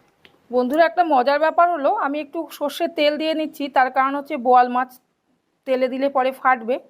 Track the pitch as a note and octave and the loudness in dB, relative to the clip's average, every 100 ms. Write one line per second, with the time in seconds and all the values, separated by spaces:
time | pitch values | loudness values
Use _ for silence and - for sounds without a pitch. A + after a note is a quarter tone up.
0 | _ _ _ _ _ B3 B3 D4+ E4 E4 | _ _ _ _ _ -2 0 2 2 2
1 | F4 C#4 B3 C#4+ D#4 D#4+ F4 E4+ C#4 G#4 | 2 2 2 2 0 2 2 2 0 0
2 | D4 D4 C#4+ E4+ D#4+ - C#4+ C#4+ E4+ - | -2 -4 -8 -10 -10 -8 -8 -4 -6 0
3 | D4 D4+ D#4 D#4+ D#4 - C#4+ C#4 B3+ C4 | 0 0 -4 -4 -6 -8 -4 0 0 0
4 | C4+ C#4+ C#4+ D4+ A#3+ B3 B3 B3 B3+ - | -2 -2 -6 -6 4 4 4 0 -4 -10
5 | _ _ _ _ _ _ - C4 B3+ B3+ | _ _ _ _ _ _ -4 -2 -2 -2
6 | C#4 C4+ B3+ C4 C4+ B3+ A3+ C#4 - | -2 0 -2 -2 0 0 -2 -6 -6